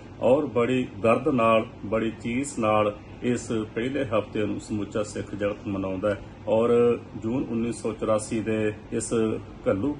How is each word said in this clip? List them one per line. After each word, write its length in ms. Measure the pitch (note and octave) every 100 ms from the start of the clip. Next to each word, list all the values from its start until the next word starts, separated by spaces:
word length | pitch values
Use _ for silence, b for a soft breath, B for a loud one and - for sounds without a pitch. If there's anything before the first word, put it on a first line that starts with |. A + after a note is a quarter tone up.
| B -
ਔਰ 240 | A2 C#3+ C#3
ਬੜੀ 400 | A2 A#2 B2+ B2+ G2
ਦਰਦ 260 | A2+ A#2+ D3
ਨਾਲ, 360 | B2+ A2+ A2+ A2+ -
ਬੜੀ 260 | G#2 A2 A2+ G#2
ਚੀਸ 340 | A#2 A#2+ C#3 -
ਨਾਲ 340 | A2 G#2+ G#2 - - -
ਇਸ 240 | A#2+ A#2+ - A2+ G#2+
ਪਹਿਲੇ 280 | A#2 B2 C#3 B2+
ਹਫ਼ਤੇ 380 | G#2+ - A2
ਨੂੰ 140 | G#2 G2+
ਸਮੁੱਚਾ 420 | - G#2+ G2+ A2+
ਸਿੱਖ 300 | G#2 G#2+ G2
ਜਗਤ 320 | G2+ G2+ G#2 A2
ਮਨਾਉਂਦਾ 420 | G2 F#2+ F#2 G#2
ਹੈ 340 | G2 - - -
ਔਰ 520 | A2 A#2 A#2+ A#2+ - - G#2+
ਜੂਨ 280 | A2 C3
ਉੱਨੀ 260 | - A#2 A#2
ਸੌ 200 | A2 A#2
ਚੁਰਾਸੀ 460 | G#2+ A2 G#2+ - A2+
ਦੇ 320 | G#2 A2 G#2+ G2+ -
ਇਸ 220 | A#2 - A#2 A2 G#2+ - - B2+
ਘੱਲੂ 260 | G2 C3+